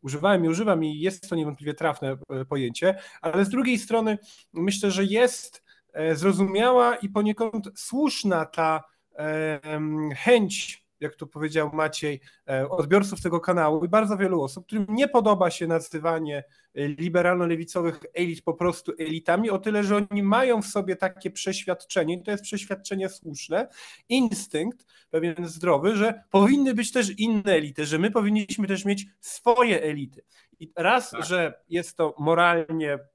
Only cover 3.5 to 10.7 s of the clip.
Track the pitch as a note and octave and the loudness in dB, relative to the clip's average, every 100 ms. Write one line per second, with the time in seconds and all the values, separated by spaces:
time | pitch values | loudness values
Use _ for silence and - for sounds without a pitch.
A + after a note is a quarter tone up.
3.5 | B3 B3+ A#3 - A3+ A3 G#3 - - _ | 2 0 0 0 0 0 -2 -6 -20 _
4.5 | E3 F#3 G3 G3+ F#3+ G3 G#3 B3 - - | -4 -2 0 0 0 0 4 2 0 -14
5.5 | - _ _ _ - D#3+ D#3 F#3 G3 F#3+ | -20 _ _ _ -4 -2 2 2 2 2
6.5 | G3 A#3+ B3+ A#3+ A#3 G3+ G3+ G#3 G#3+ A3+ | 2 4 6 4 2 -2 0 0 0 -2
7.5 | A3 G3 - - B3 D4 - G#3 F3 D#3 | -4 -8 -12 -8 -2 0 0 0 0 0
8.5 | - D#3+ D#3+ - _ _ - D3+ D#3 D#3 | 0 0 0 -4 _ _ -8 -4 -2 -2
9.5 | D3 D#3 D3+ D#3 D#3 D3+ C3+ A3 A#3+ G3 | -4 -6 -6 -4 -4 -4 -4 4 4 4
10.5 | G3+ - | -4 -8